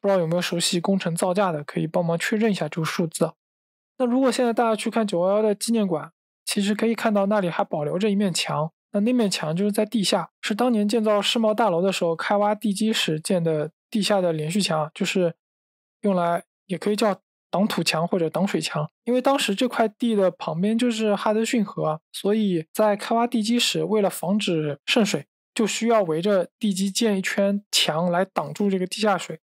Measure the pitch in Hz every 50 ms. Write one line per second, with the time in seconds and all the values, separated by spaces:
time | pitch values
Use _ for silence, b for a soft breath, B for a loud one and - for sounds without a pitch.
0 | - 202 196 190 170 160 165 180 170 - - 170 170 - - 175 170 - 196 190
1 | - 180 165 170 - 190 180 196 208 185 165 151 147 - - 175 165 156 - 180
2 | 175 165 170 170 - - - 214 220 226 202 180 170 151 - - 160 151 - -
3 | 180 160 - - 170 160 - _ _ _ _ _ _ _ _ _ _ _ _ _
4 | 262 240 240 254 269 262 220 - 254 233 233 233 240 226 220 214 - 233 220 233
5 | 226 202 - 170 175 190 202 208 214 214 208 202 - - 233 226 208 190 175 151
6 | - - _ _ _ _ _ _ _ - - 220 202 196 214 202 - 226 233 226
7 | - 233 208 208 196 196 214 214 190 170 156 - 202 - - 160 147 147 151 180
8 | 202 220 202 196 208 196 165 - - - 147 143 151 160 _ _ _ _ - 208
9 | 202 233 254 247 226 196 180 - - 151 160 175 202 208 202 226 214 214 - 233
10 | 196 - - 196 165 - _ _ - - 220 202 247 254 240 214 208 208 214 240
11 | 214 214 208 208 202 - - 233 226 214 214 208 240 214 175 165 180 196 180 -
12 | 185 170 165 160 - - 214 202 202 208 214 208 - 220 196 190 220 220 220 -
13 | - - 156 156 160 - 202 180 165 165 160 151 151 160 _ _ _ _ - 220
14 | 190 - 214 196 180 175 165 156 151 156 170 214 185 - 165 156 151 151 _ -
15 | 202 180 - 196 180 170 165 _ _ _ _ _ _ _ _ _ _ _ _ _
16 | - 208 196 180 175 170 175 175 - _ _ _ _ _ 190 160 - 202 214 208
17 | 240 214 190 - _ _ _ _ _ _ - 170 196 220 - - 170 - - 160
18 | 165 175 - 190 165 156 - 160 180 196 - 180 156 - - 160 151 - _ _
19 | _ - 240 254 254 277 269 277 - - 202 196 262 240 - - 233 220 214 _
20 | - 233 226 202 190 185 175 _ - - 160 160 180 208 226 233 247 247 226 220
21 | 220 214 208 190 - 226 214 214 226 226 - 240 202 202 - - 156 156 156 160
22 | _ _ - - - 190 208 220 214 202 180 165 156 _ _ - 214 214 208 202
23 | - - 233 226 240 240 240 233 214 214 240 240 233 - - 170 156 175 208 220
24 | 202 185 - - - 165 202 214 202 - 175 160 151 147 143 - _ - - 254
25 | 214 - - 151 139 _ _ _ _ _ _ - 226 196 - - 226 233 233 220
26 | 202 165 156 160 170 208 208 190 175 - _ _ - 208 196 180 196 202 190 -
27 | 240 220 202 190 190 - - - 202 202 202 202 202 _ - - - - 151 156
28 | 175 180 170 175 190 190 _ - 160 143 151 - 208 202 190 190 180 180 - -
29 | 214 214 196 170 - - 160 160